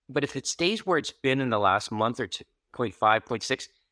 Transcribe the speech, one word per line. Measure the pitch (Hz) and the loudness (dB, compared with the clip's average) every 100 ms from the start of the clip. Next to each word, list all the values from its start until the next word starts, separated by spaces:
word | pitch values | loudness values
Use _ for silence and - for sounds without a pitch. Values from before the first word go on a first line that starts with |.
| - | -8
But | 139 | -4
if | 143 | -4
it | 135 - | -6 -8
stays | - 170 220 | -2 -2 0
where | 190 165 | 0 0
it's | - | 0
been | - 135 135 | -2 0 2
in | 127 | 2
the | 107 | 2
last | 101 101 - | 4 2 0
month | 110 113 120 | -2 -2 -2
or | 104 | -8
two, | - - _ _ | -8 -16 _ _
point | - 117 | -6 -6
five, | - 107 110 | 2 4 4
point | - 113 | 2 -6
six, | - 127 - _ _ | -2 -4 -4 _ _